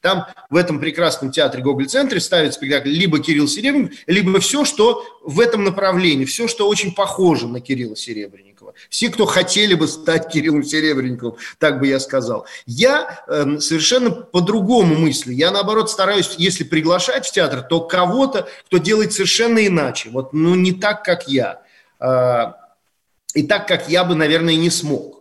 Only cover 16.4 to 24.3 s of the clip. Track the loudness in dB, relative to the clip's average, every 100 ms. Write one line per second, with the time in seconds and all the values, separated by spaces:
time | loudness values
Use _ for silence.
16.4 | -2 -2 -2 -2 2 0 0 -4 -2 0
17.4 | 0 -2 -2 -2 0 0 2 2 0 0
18.4 | -6 -12 0 0 2 2 2 0 0 2
19.4 | 2 4 4 2 0 -4 -6 -6 -4 0
20.4 | 2 4 2 2 -2 -2 -2 -2 0 -2
21.4 | -2 -6 _ _ _ _ -2 2 2 2
22.4 | -2 -6 -20 _ _ _ _ _ _ -2
23.4 | 0 0 0 -4 0 0 2 2 2